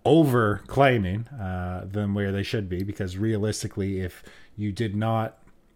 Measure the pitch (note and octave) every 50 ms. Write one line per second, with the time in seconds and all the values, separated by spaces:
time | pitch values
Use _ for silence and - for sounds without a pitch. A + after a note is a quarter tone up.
0 | - - C#3+ E3 D#3+ C#3 A#2+ A#2+ A2+ G#2 G#2 G2 - - - C3 C#3 C3+ B2+ A2+
1 | G2 F2+ F#2+ A2 A#2 - C#3+ B2 G2+ F#2 F#2 F2+ F2+ F2+ F2+ F2+ G2 F#2+ F#2+ G#2
2 | G#2 G2+ G2 G2+ G2+ G2 G2 G2 G2 - - F#2+ G2+ F2+ F#2 F2+ G2 G2+ G2 -
3 | G#2 F#2 F2 F#2 G#2 A2+ A2 G#2 G2+ G#2+ G#2 - - G#2+ - G#2 F#2+ G2 G2 F#2+
4 | F#2+ F2+ - - - - - - - - - - G#2 G#2 G2 G2 A#2 A2 F#2+ G#2
5 | A2 A2+ A2+ A2 A2 A2+ - _ - - - _ _ _ _